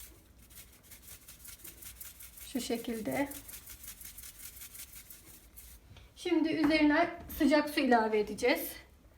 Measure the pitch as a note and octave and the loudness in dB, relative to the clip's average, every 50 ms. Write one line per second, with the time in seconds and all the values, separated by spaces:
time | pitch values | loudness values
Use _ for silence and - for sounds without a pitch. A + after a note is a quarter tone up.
0 | - - - - - - - - - - - - - - - - - - - - | -20 -20 -20 -20 -20 -20 -20 -20 -20 -20 -20 -20 -20 -20 -20 -20 -20 -20 -20 -20
1 | - - - - - - - - - - - - - - - - - - - - | -18 -20 -20 -20 -20 -20 -20 -18 -18 -18 -18 -16 -16 -16 -16 -16 -16 -16 -14 -14
2 | - - - - - - - - - - - B3 - - A#3+ A#3 - B3 A3+ A3 | -16 -16 -16 -16 -18 -18 -16 -16 -12 -8 -6 -6 -4 -2 -4 -4 -4 -4 -6 -4
3 | G#3 C4 C4 C4+ C#4+ C#4 - - - - - - - - - - - - - - | -4 -2 -2 -2 -2 -2 -4 -12 -14 -16 -16 -16 -16 -16 -16 -16 -14 -16 -14 -14
4 | - - - - - - - - - - - - - - - - - - - - | -16 -16 -16 -16 -16 -18 -16 -16 -18 -16 -16 -16 -16 -16 -14 -16 -16 -16 -18 -20
5 | - - - - - - - - - - - - - - - - - - - - | -18 -18 -18 -18 -18 -20 -20 -20 -20 -20 -20 -20 -20 -20 -20 -20 -20 -20 -20 -20
6 | - - - - - F4+ E4 D#4 D4 D#4+ D4 D#4+ D4+ D4 D#4+ D4+ D4+ D4 D4 D#4+ | -20 -20 -16 -6 -2 0 2 2 2 2 2 2 4 4 6 6 6 6 6 6
7 | F4 E4+ - - - - - - D#4+ C4 D4+ D4+ D4 D4 - D#4 C#4 B3 A#3+ A3+ | 4 2 0 -10 -12 -8 0 2 4 6 6 6 4 2 0 0 4 6 6 6
8 | A3 G#3+ A3 G#3+ G#3 G3+ G#3 - B3 A#3+ D#4 E4+ - - - - - - - - | 6 4 2 2 0 0 -2 0 2 2 2 2 0 -8 -10 -14 -16 -20 -20 -20
9 | - - - | -20 -20 -20